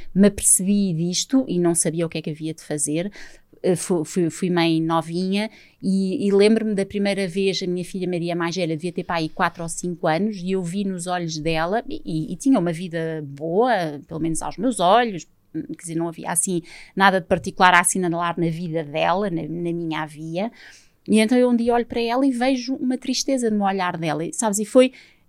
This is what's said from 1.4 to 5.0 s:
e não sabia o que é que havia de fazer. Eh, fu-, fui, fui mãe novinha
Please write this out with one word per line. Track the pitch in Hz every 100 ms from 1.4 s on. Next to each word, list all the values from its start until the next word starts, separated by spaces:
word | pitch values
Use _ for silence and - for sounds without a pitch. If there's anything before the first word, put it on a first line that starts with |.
| 254
e | 175
não | 175 320
sabia | 170 160
o | 165
que | 156
é |
que | 160
havia | 151 156
de | 160
fazer. | - 151 - 156 196 - - - _ -
Eh, | 180
fu-, | 170 - 175
fui, | 156 185 165
fui | - 190
mãe | 175 165 160
novinha | 160 165